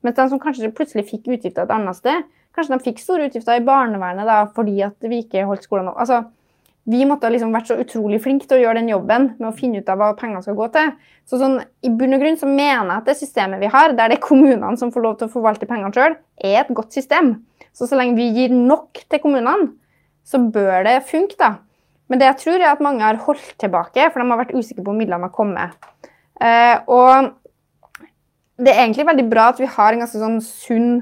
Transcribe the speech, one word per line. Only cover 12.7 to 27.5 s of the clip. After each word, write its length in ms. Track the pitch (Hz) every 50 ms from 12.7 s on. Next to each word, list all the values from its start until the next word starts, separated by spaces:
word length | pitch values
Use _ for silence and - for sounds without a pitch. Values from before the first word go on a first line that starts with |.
| 277 247 214 185
jeg 80 | 175 208
at 80 | 226 -
det 80 | 302
systemet 460 | 302 - 277 - - 202 190 190 190 196
vi 60 | 208
har, 220 | 220 262 302 320 277
der 160 | 233 226 226
det 60 | - -
er 80 | -
kommunene 500 | - 302 262 294 285 254 220 - 190 214 240
som 140 | - 247
får 140 | 240 247 226
lov 80 | 226 214 208
til 80 | 233 220
å 20 |
forvalte 320 | 226 247 226 220 208 208 - 208
pengene 260 | 240 226 196 196 202
selv, 220 | 247 262 311 330 320 _ _ _ _ -
er 140 | 196 196 220
et 140 | 285 - 254
godt 160 | 220 220 220
system. 380 | - 277 262 - 294 320 349 269 226 220 - _ _ _ - _
Så, 160 | _ - 247 240
så 80 | 277
lenge 220 | 269 254 247 240 226
vi 80 | 240 240 220
gir 160 | 233 254 254
nok 480 | 254 247 240 247 285 - - _ _ - - _
til 140 | - 294 294
kommunene, 460 | 302 285 262 233 247 320 415 370 262 - _ _ _ _ _ _ _ _ _ _ -
så 140 | - 269 247
bør 400 | 226 220 220 202 196 185 185 190 214
det 80 | 247 262 262 -
funke 320 | - 311 359 392 - _
da. 140 | 381 240 208 - _ _ _ _ _ _ _ _ _ _
Men 80 | 262 254
det 80 | 269 262 277
jeg 60 | 277 -
tror 140 | 320 339 370
er 80 | 359 311 285
at 100 | 285 302
mange 240 | 285 285 240 214 214
har 140 | 214 220 - -
holdt 260 | 294 285 - - - _ -
tilbake, 460 | 196 180 175 170 - _ - 285 330
for 80 | 320 269
de 80 | 240 247 240
har 80 | 226 247
vært 80 | 240 - 262
usikre 240 | 226 - - - 185
på 80 | 196
om 80 | 202 214
midlene 300 | 226 196 180 175 175 180
har 40 | 180 -
kommet. 400 | 226 202 190 - - 175 170 _ - - _ _ - - _ _ _ _ _ - -
Eh, 400 | 233 233 233 240 240 233 - - -
og 400 | 254 247 247 254 262 269 269 - - _ _ -